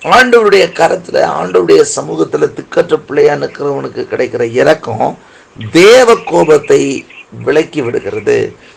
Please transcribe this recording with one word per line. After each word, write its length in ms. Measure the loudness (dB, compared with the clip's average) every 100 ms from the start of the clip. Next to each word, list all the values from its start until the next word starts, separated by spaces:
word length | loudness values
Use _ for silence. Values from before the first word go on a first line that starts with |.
ஆண்டவருடைய 680 | 0 2 4 4 4 2 2
கரத்துல, 560 | 0 -2 -2 -4 -2 -2 -4
ஆண்டவருடைய 440 | -2 -2 2 2 2 -2
சமூகத்துல 580 | -6 -6 -4 -2 -4
திக்கற்ற 420 | -6 -8 -4 -2 -2
பிள்ளையா 380 | -4 0 0
நிற்கிறவனுக்கு 720 | 0 -6 -8 -6 -6 -8 -10 -8
கிடைக்கிற 400 | -6 -6 -4 -4
இரக்கம் 680 | 0 0 0 -4 -4 -6 -6 _ -20 _ -16 -2
தேவ 440 | 4 6 6 4 0 0
கோபத்தை 800 | 0 2 2 2 0 0 -6 -12 -20 -20 -10
விலக்கி 380 | -4 -2 -2 -4
விடுகிறது. 720 | -6 -6 -6 -6 -2 -2 -2 -10 -20